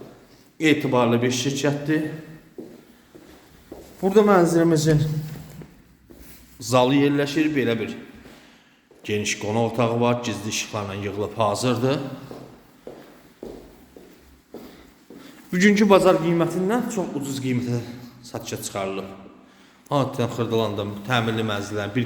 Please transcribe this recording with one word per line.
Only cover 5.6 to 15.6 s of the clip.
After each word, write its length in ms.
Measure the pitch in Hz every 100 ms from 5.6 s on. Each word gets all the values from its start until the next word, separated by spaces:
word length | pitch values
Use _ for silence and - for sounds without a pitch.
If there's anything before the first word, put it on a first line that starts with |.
| - - - _ _ - - - - -
zalı 340 | 107 127 127 143
yerləşir. 580 | 143 143 143 156 151
Belə 240 | 147 117 113
bir 160 | 98 - - - - - - - _ _ _ _ -
geniş 340 | 104 101 - 101
qonaq 280 | 110 117 113
otağı 260 | 117 117
var. 240 | 120 120 117
Gizli 240 | 101 104
işıqlarla 460 | - - 110 101 98
yığılıb 440 | 101 98 101 -
hazırdır. 600 | 107 101 123 117 127 151 - - - - - - - - - - - - - _ - - - - - - - - - - _ - - - - _ _ - - - -
Bugünkü 380 | 180